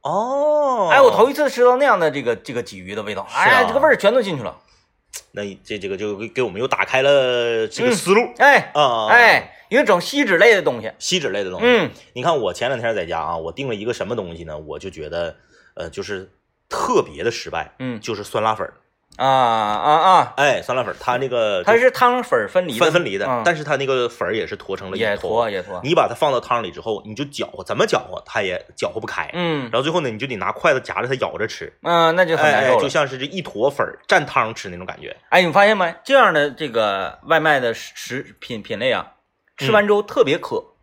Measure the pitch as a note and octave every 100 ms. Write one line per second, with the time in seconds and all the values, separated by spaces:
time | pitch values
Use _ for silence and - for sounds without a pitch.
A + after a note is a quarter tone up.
0 | C#3 F3+ A#3+ C#4 D4+ D4+ C#4+ A#3+ F3+ C4
1 | C4 G3 A#3+ C#4+ C#4+ - B3 B3+ C#4 G3+
2 | D#3+ C#3 A#2 A2+ - A#2+ - G2 F2+ G#2
3 | G#2 F#2+ G2+ C3+ G3 B3+ - C#4 D4+ A#3
4 | G3 B3+ G3 D3+ G2+ - _ _ _ _
5 | _ - _ - G2+ F#2+ - G#2+ F#2+ F#2+
6 | G#2+ G2 A2+ - A#2+ F2+ C3 - G2 C3
7 | C#3 C#3+ B2+ B2 A#2+ A2+ A2 - A#3+ G#3+
8 | E3+ G3+ A#3 - C4+ B3+ - D3 C#3+ A#2
9 | G#2+ A#3 A#3 C#3+ - - _ A#3 A#3 F3+
10 | - C#4+ B3 E3+ A3 G3+ C#3+ B2 G#2+ -
11 | - F3+ C3+ G2+ F#2+ F#2 A#3 A#3 C#3 -
12 | _ B2 C#3 D#3 G2+ F2 B2 C3 A#2 G#2+
13 | E2 E2 D#2 E2+ E2 E2 C3+ G#2+ A2 -
14 | F2+ A#2 F2+ E2+ E2 D2+ D2+ D2+ F#2+ D#2+
15 | D2+ E2+ E2+ - _ _ _ - E2+ F2+
16 | F#2+ G2 F#2+ _ _ _ _ - - A3
17 | - - F#2+ - E2+ D#2+ - _ C3 A2+
18 | A#2+ G#2 G#2 A#2 A2 G#2+ F#2 _ _ _
19 | _ - C3 C3+ B2 A2+ G#2 G#2+ D3 D#3
20 | F3+ F3 B2+ - C#3+ - - B2+ A#2 -
21 | - B2 C3+ A#2+ A2 F#2+ F2+ A#3 B3+ A#3+
22 | B3+ B3+ A#3 B2 G2+ F#3 F3+ A2 E3 E3+
23 | E3+ G2 G#2 B2 A2+ D#3+ D3 C#3 C#3 C3
24 | A#2+ - F2+ A2 E2 G2+ - F#2+ F#2+ F#2+
25 | G#2+ G#2 F2+ A2 A#2 F#2+ F#2 F2+ C3 E3+
26 | A#2 A#2 D3+ B2+ - A#2+ G2 - A2+ G#2
27 | A2 G#2+ C#3 C#3+ G#2 - F#2 G#2+ A3 -
28 | - F2+ - A2+ G2 F2+ - - G2+ A2+
29 | A2+ - D#2 F3 E3+ D3+ B2 A2+ C#3 E3+
30 | C#3 G#2+ C3+ G#2+ F2+ - E3+ C3+ - F#2
31 | A#2+ C3+ G2+ E2 A2 - E2+ _ E3+ E3+
32 | E3 E3+ F3+ D#3+ D3+ C#3+ - - C#3+ D#3+
33 | C#3 C3 C#3+ F#3 - G#2 C3 - G2 -
34 | - F#3+ C#3+ C3+ A2+ A#2 G2 F2 F#2 -
35 | - - _ F3 F3+ D#3 G3+ G#3+ F3 -
36 | - C4+ G#3+ D#3+ D3 B2 D3+ A2+ G#2+ G2
37 | F#2 - - D#3+ D#3 C#3+ B2 A2+ - -
38 | - B2+ - _ - A#2 G2 G#2 B2+ G2+
39 | - _ _ _ _ - C#3 G#3 G#3 G#3
40 | G#3 - C3+ E3 - A2+ - _